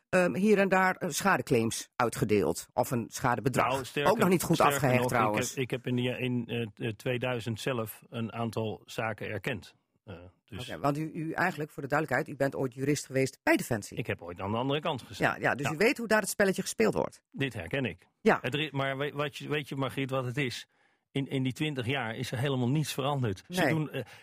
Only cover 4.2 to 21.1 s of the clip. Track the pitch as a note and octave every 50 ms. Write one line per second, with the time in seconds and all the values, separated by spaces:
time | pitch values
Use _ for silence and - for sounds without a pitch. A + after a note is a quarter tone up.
4.2 | G#3+ F3+ F#3+ D#3 - - E3+ - A2 C#3+ C#3+ C3+ C#3+ B2+ B2+ B2 B2 B2 B2 A#2+
5.2 | A2 G#2+ G#2 A2+ B2+ - - C#3 B2+ A#2 C3+ B2 - B2 B2 B2 B2 B2+ A#2+ -
6.2 | B2+ B2+ B2 A#2+ A#2 - A#2 A#2+ A#2 G#2 - - B2 A#2 G#2 - - C3 B2+ A#2+
7.2 | B2+ B2+ B2+ A#2 A2 A#2+ A2 - - C#3+ C3 A#2 A2+ A2 - - - - - A#2
8.2 | A2+ A2 - A#2 A#2 A2+ - A#2 A2 G#2+ F2+ - - - - - A2+ A2 G#2 -
9.2 | - F#2+ G#2+ G2 - D3 B2 F2+ - - - _ _ _ _ _ _ G#2+ F2+ E2
10.2 | F2+ F2+ - _ _ - F#2 F#2 B2 A#2+ F#2+ D#2 G2+ C#3+ C#3+ D3+ D#3 D#3+ - E3
11.2 | D#3 D#3+ - - E3+ F#3 - C#3+ D#3 - - - C#3 B2+ C#3+ D3+ D#3+ - B2 B2+
12.2 | B2 - - - C#3 C#3 - - C3+ B2+ - C3+ C3+ C#3+ D3 - - - C3 C3+
13.2 | C3+ C3 - - - D4 E4 F#3+ E3+ - B2+ G#2 G2+ - - - A#2 - G2+ -
14.2 | F2 E2+ F2+ F2 F#2+ G2 A2 A#2 B2+ C#3 C#3+ D#3 D3+ F3 D3 A#2 - - G2 -
15.2 | E3 A2+ - - G#2 B2+ G2 C3 C#3+ A2+ D#3 D3 G3+ B3+ D4 - A#3 G3 A3 G#3+
16.2 | G3+ - - - G3+ F#3+ F3+ - - - - - A3 G3+ - D#2+ - - - -
17.2 | _ _ - A3 C#3 C3 - A2 E2+ E2+ - C#3 B2+ A2 E2+ - _ _ _ _
18.2 | - G#3+ - - - B2+ B2 D3+ D#3 D3 - C#3 C#3 C3+ C3+ C3+ C#3+ D3 - C#3+
19.2 | D3 C#3+ - - C#3 C3+ C#3+ D3+ C#3 - D#3 C3+ C3+ B2 - C#3 C3+ B2+ C3+ C3+
20.2 | B2 B2 A#2 C#3+ C3+ A#2+ - - - _ _ _ _ _ _ _ _ _